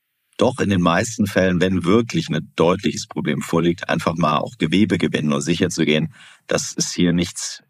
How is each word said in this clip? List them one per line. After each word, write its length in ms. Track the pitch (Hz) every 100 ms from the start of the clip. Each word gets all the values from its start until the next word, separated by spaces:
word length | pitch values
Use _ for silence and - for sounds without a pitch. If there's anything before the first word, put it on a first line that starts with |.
| _ _ _ -
doch 220 | 113 131
in 120 | 95
den 100 | 92
meisten 460 | 87 85 117 - 101
Fällen, 340 | 101 92 90
wenn 240 | 92 92
wirklich 440 | 85 110 117 82 78
ein 220 | 78 73 -
deutliches 500 | 82 95 76 71 -
Problem 360 | 78 76 71
vorliegt, 460 | - 85 85 87 -
einfach 280 | 82 87 82
mal 220 | 78 76
auch 200 | - -
Gewebe 400 | 80 87 104 92
gewinnen 340 | 78 - 76
und 100 | 71
sicher 260 | 73 87 92
zu 160 | -
gehen, 280 | - 76 80 - - - -
dass 260 | - - -
es 140 | -
hier 220 | - 90
nichts, 500 | 85 87 - - - _